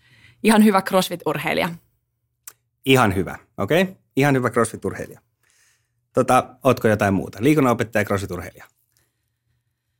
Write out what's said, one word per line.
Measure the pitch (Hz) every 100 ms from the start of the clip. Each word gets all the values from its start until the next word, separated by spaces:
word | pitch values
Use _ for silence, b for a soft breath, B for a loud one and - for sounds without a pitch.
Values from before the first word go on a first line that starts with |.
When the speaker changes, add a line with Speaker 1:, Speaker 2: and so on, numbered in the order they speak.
| b b b b
Speaker 1:
ihan | 208 220
hyvä | 214 190
crossfit-urheilija. | 190 190 180 170 - 151 147 160 175 170 _ _ _ _ _ _ - - _ _ 135
Speaker 2:
Ihan | 131 113 92
hyvä, | 76 69 _ -
okei? | 101 156 190 - _ -
Ihan | 143 135
hyvä | 123
crossfit-urheilija. | 120 110 98 95 92 - - _ _ _ _ _ _ _ _ _
Tota, | - 120 127 - -
ootko | 135 120 113
jotain | 104 101
muuta? | 98 - -
Liikunnanopettaja, | 123 151 131 117 107 107 101
crossfit-urheilija. | 101 95 87 87 - - _ _ _ _ _ _ _ _ _ _ _ _